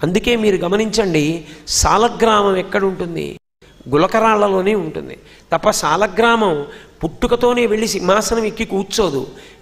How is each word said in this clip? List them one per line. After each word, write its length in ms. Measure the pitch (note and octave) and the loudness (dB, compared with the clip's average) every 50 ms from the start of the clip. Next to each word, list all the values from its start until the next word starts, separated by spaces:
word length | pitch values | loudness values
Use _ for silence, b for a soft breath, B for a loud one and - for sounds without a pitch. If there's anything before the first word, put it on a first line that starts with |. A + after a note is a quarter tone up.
అందుకే 340 | C#3+ E3+ F3+ A3 A3 B3 A#3+ | -2 0 0 0 2 0 0
మీరు 200 | A3+ G#3+ G#3 F#3 | 2 2 2 2
గమనించండి, 880 | E3+ F3 F3 G3+ G#3+ A3 G#3+ G#3 A3+ G3+ F3+ D#3+ D3+ D3 D#3 E3 E3+ B B B B B - | 2 0 0 0 0 0 0 0 0 0 2 2 2 0 0 -2 -4 B B B B B -4
సాలగ్రామం 880 | - - - D3+ E3+ G3+ A#3 A#3 G3+ E3+ A3+ A3+ G#3+ G#3 G3+ G3 F#3+ | -2 0 2 2 4 4 2 0 0 0 2 2 4 4 2 2 0
ఎక్కడుంటుంది? 800 | F#3 F3+ F#3 G#3 G3+ G3 F#3+ F#3 - F3+ E3+ E3 D#3 D3 C#3+ - - _ _ _ _ b b b b - B2 | 0 -2 -2 -2 -2 -2 -2 -2 -4 -6 -6 -6 -8 -8 -8 -12 -14 _ _ _ _ b b b b -6 -2
గులకరాళ్లలోనే 840 | C3+ D3 F3+ - - A3 A3 A3+ G#3+ G#3 G#3 G3+ F#3+ F#3+ F#3 G#3 A3 | 0 2 2 2 2 2 2 2 4 2 2 2 2 0 0 0 0
ఉంటుంది 440 | G3 E3+ D#3 - - - C3 - - B B B B B - | 0 -2 -4 -8 -10 -10 -12 -14 -18 B B B B B -4
తప్ప 180 | E3 E3+ - G#3+ | -2 0 2 0
సాలగ్రామం 920 | - - F3 D3 D#3+ F#3 G#3+ G#3 - A3 A#3 A#3 A#3 A3 G#3+ F#3 D#3 C#3+ C#3+ B B B B B - - D#3+ | 0 0 0 0 0 2 0 0 0 2 2 4 4 4 2 2 0 -2 -4 B B B B B -10 -8 -8
పుట్టుకతోనే 600 | D#3+ - - - - - A#3+ B3 A#3+ B3 A#3+ A#3+ | -8 -4 -4 -2 -2 0 2 2 2 2 2 0
వెళ్ళి 220 | G3+ G#3+ A3 A3+ - | 0 0 0 -2 -2
సింహాసనం 560 | G3+ F#3 F3+ F3+ G3 G#3+ G#3 - A3+ A3+ A3 | -4 -2 0 2 2 2 0 0 -2 -2 -2
ఎక్కి 200 | G#3 A3 - A3 | -2 -4 -6 -6
కూర్చోదు. 640 | - F#3+ G3 F#3+ - - A3+ G3 D#3+ C#3 B2+ - - B B B B B B | -4 -4 -4 -4 -2 -2 -2 0 0 -2 -4 -6 -8 B B B B B B